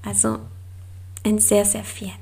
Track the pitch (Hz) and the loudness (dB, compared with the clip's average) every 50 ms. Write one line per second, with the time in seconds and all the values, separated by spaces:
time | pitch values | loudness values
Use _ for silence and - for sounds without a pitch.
0 | - - 101 - - 110 110 107 - - - - - - - - - - - - | -10 -2 2 4 4 4 2 -2 -6 -12 -14 -16 -16 -16 -16 -16 -16 -16 -14 -16
1 | - - - - - 220 214 214 208 - 208 202 202 202 - 220 214 - - - | -16 -14 -14 -4 0 2 4 4 4 6 6 6 6 4 0 0 -4 -8 -10 -8
2 | 208 185 180 - | -10 -10 -10 -12